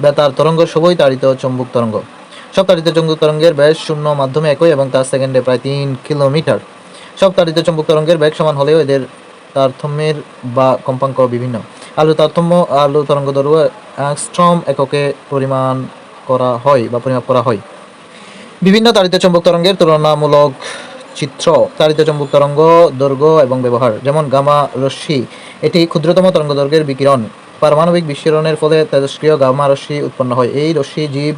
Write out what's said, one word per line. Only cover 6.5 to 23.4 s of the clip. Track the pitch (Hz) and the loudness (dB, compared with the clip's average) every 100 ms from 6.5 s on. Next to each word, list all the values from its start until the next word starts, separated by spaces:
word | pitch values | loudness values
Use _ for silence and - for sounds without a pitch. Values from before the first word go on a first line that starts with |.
| 104 - - - - - - | -4 -6 -20 -20 -20 -14 0
সব | 190 | 0
তাড়িত | 185 165 160 | 2 0 0
চৌম্বক | 165 156 156 | -2 -2 0
তরঙ্গের | 156 156 165 | 0 2 2
বেগ | 151 | 0
সমান | - 156 143 | 0 -2 0
হলেও | 143 160 | 0 2
এদের | 139 139 123 - - - - | 2 -2 -4 -14 -20 -20 -8
তারতম্যের | 139 131 - 147 147 156 147 - - | -2 -2 -2 -8 -4 -4 -4 -10 -14
বা | 127 127 131 123 | -6 0 0 0
কম্পাঙ্ক | - 131 135 131 123 | -4 -4 -4 -2 -2
বিভিন্ন। | 120 127 113 - - - - | -2 -6 -8 -10 -18 -10 -2
আলোর | 156 | 0
তারতম্য, | 156 151 175 170 175 165 | 2 0 0 0 2 2
আলোর | 135 143 147 | 2 2 0
তরঙ্গ | 143 143 139 | 0 -2 -2
দৈর্ঘ্য | 139 143 160 143 - - - | -2 2 2 0 -4 -14 -8
অ্যাংস্ট্রম | 143 143 - - 175 175 143 | -6 -6 -6 0 2 2 -2
এককে | 139 135 147 143 135 - | -4 -2 -2 -4 -6 -6
পরিমাণ | 139 135 131 131 131 131 - - - - | -4 -2 -2 -2 -4 -8 -14 -20 -12 -4
করা | 127 127 120 | -2 -2 -2
হয় | 135 135 110 | 0 0 0
বা | 120 | -4
পরিমাপ | 131 127 127 | -4 -4 -2
করা | 123 | -2
হয়। | 120 98 - - - - - - - - - - | 0 -4 -6 -20 -20 -20 -20 -20 -20 -20 -20 -2
বিভিন্ন | 180 220 226 | 2 4 4
তাড়িত | 214 180 | 2 2
চৌম্বক | 180 180 175 | 2 2 2
তরঙ্গের | 175 170 175 185 | 2 2 2 2
তুলনামূলক | 160 156 151 151 151 147 147 131 - - - - - | 2 4 2 0 2 4 2 0 -14 -16 -18 -20 -16
চিত্র। | - 139 - 170 147 - - | -10 -10 -4 0 2 2 0
তাড়িত | 156 151 | 0 2
চৌম্বক | 151 147 139 | 0 0 0
তরঙ্গ | 143 143 143 160 170 170 131 | 0 2 2 4 6 4 2
দৈর্ঘ্য | 139 135 156 160 | -2 2 2 4